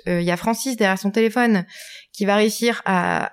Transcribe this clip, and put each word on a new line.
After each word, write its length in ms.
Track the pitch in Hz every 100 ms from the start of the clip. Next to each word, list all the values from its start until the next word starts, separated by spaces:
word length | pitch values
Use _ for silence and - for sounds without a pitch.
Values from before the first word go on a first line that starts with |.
| -
euh, 100 | 175
il 80 | 170
y 40 |
a 40 | 175
Francis 400 | 220 226 269 240
derrière 240 | 202 190
son 100 | 202
téléphone 540 | 214 226 233 240 202 175 - - - -
qui 120 | - 196
va 100 | 208
réussir 460 | 214 - 233 226
à, 460 | - 185 90 85 -